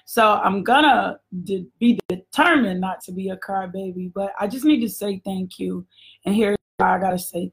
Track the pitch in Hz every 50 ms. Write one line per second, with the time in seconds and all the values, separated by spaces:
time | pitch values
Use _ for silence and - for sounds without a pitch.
0 | _ - - 233 220 214 208 - - 190 190 202 170 233 240 285 311 294 240 104
1 | 98 92 - - _ _ 185 180 175 202 196 185 180 - _ _ 233 240 233 -
2 | - - 185 180 - _ - - 311 349 320 285 226 190 180 180 185 185 180 -
3 | - - 180 190 190 190 185 185 - - 196 190 190 180 180 196 196 190 180 185
4 | 185 180 - 196 196 196 - - 254 208 247 262 254 302 302 240 233 202 - -
5 | 202 208 196 190 - 196 190 185 185 180 - - 190 185 185 180 180 - _ -
6 | - - - _ - - 202 220 220 202 208 - _ _ _ - 190 185 185 185
7 | 190 185 180 180 180 - - 175 185 180